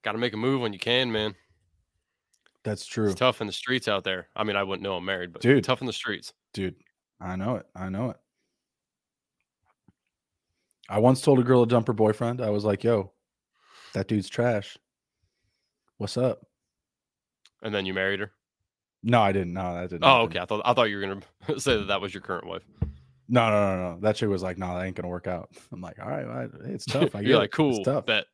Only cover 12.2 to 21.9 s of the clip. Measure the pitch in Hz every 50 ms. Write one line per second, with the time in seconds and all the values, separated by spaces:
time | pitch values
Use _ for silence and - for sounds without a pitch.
12.2 | 120 117 123 123 123 107 104 104 104 107 101 98 - 117 117 107 95 92 _ _
13.2 | _ _ _ _ _ _ _ _ _ _ _ - - - - - 98 - 110 104
14.2 | 92 - - - 120 120 117 104 98 - - - _ _ _ _ _ _ _ _
15.2 | _ _ _ _ _ _ _ _ _ _ _ _ _ _ _ _ 131 - - 123
16.2 | 123 127 107 - - _ _ _ _ _ _ _ _ _ _ _ _ _ _ _
17.2 | _ _ _ _ _ - _ _ - 113 104 101 98 95 95 95 95 98 101 95
18.2 | 101 101 _ _ _ _ _ _ _ _ _ _ _ _ _ _ - 113 120 120
19.2 | 107 101 98 98 92 85 87 95 95 90 87 87 90 90 87 85 - 135 135 120
20.2 | 117 101 82 90 90 - 110 - - 123 123 123 120 107 101 101 98 98 98 101
21.2 | - - _ _ - - 151 - - 139 123 107 101 95